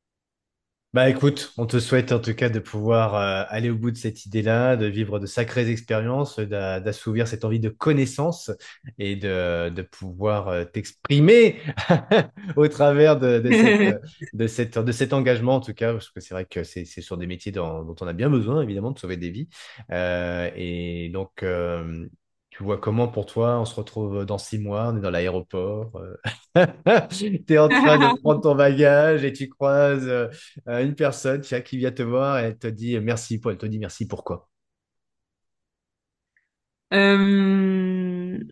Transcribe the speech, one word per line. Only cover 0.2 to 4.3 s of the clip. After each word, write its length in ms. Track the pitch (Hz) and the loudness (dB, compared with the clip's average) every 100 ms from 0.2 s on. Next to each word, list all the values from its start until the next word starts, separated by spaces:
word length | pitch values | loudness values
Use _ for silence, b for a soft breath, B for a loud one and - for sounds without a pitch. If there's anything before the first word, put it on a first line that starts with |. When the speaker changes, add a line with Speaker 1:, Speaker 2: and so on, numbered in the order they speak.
| _ _ _ _ _ _ _ | _ _ _ _ _ _ _
Speaker 1:
Bah, 160 | 123 131 | 4 4
écoute, 420 | 131 143 143 - - | 4 2 0 -6 -6
on 80 | 117 | -2
te 120 | 123 | -2
souhaite 320 | 117 131 127 | 2 2 2
en 60 | 120 | 0
tout 160 | 113 | -2
cas 140 | 113 123 | -2 -2
de 100 | 110 | -2
pouvoir, 560 | - 107 107 117 110 | -6 -4 2 2 2
euh, 300 | 104 98 95 - | 0 0 -2 -4
aller 180 | 107 120 | -4 -4
au 80 | 113 | -4
bout 140 | 120 | -4
de 60 | 113 | -6
cette 260 | 113 107 | -8 -10
idée-là, 500 | 101 | -6